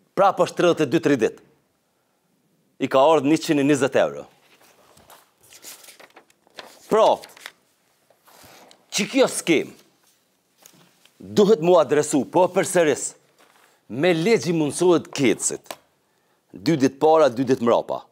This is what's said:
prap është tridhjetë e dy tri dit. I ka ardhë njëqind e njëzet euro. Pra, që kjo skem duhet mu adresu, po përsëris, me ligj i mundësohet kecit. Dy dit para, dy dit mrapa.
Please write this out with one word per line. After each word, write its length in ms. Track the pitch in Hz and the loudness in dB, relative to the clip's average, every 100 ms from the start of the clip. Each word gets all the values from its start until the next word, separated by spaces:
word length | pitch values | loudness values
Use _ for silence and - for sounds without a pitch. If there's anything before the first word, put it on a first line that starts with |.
| _ - | _ 0
prap 240 | 196 175 | 0 2
është 140 | 165 - | -2 0
tridhjetë 300 | 175 - 147 | 0 0 0
e 40 | |
dy 100 | 127 | 0
tri 140 | 147 139 | 0 0
dit. 160 | 104 - _ _ _ _ _ _ _ _ _ _ _ _ _ - | 0 -4 _ _ _ _ _ _ _ _ _ _ _ _ _ -10
I 80 | 131 | -2
ka 120 | 135 143 | 2 4
ardhë 240 | 156 135 | 2 2
njëqind 320 | 156 165 147 | -2 0 0
e 60 | 139 | 0
njëzet 320 | 143 127 117 | 0 0 0
euro. 240 | 82 71 - _ _ _ _ _ _ _ _ - _ _ _ - - - - - - _ _ _ _ - - - - | -2 -4 -16 _ _ _ _ _ _ _ _ -20 _ _ _ -20 -20 -20 -20 -20 -20 _ _ _ _ -20 -20 -20 -4
Pra, 160 | 214 185 107 - - - _ _ _ _ _ _ _ _ _ - - - _ _ | 0 2 0 -6 -20 -20 _ _ _ _ _ _ _ _ _ -20 -20 -20 _ _
që 140 | - 202 | -8 -4
kjo 160 | 262 220 | 0 0
skem 380 | - - 143 69 - _ _ _ _ _ _ _ _ _ _ _ _ _ _ | -2 -2 -2 -2 -12 _ _ _ _ _ _ _ _ _ _ _ _ _ _
duhet 400 | 92 107 196 214 | -4 0 2 2
mu 160 | 170 180 | 4 2
adresu, 460 | 135 147 147 147 120 | 2 0 0 -2 -2
po 220 | 165 180 | 0 0
përsëris, 640 | 185 175 180 156 127 - - _ _ _ _ _ _ - | 0 -2 0 0 -2 -6 -16 _ _ _ _ _ _ -14
me 260 | 110 175 165 | -4 -2 0
ligj 320 | 170 220 143 | 0 0 0
i 60 | 170 | -2
mundësohet 520 | 147 - 180 160 - | -4 -2 0 0 -2
kecit. 640 | - 131 - - 69 - - _ _ _ _ _ _ _ | -2 -2 0 -4 -10 -14 -20 _ _ _ _ _ _ _
Dy 240 | - 101 160 | -8 -4 0
dit 160 | 135 - | 0 0
para, 300 | 156 160 147 | 2 4 2
dy 160 | 117 131 | 0 -2
dit 140 | 131 | 0
mrapa. 400 | 117 95 73 65 - | 0 0 -2 -8 -12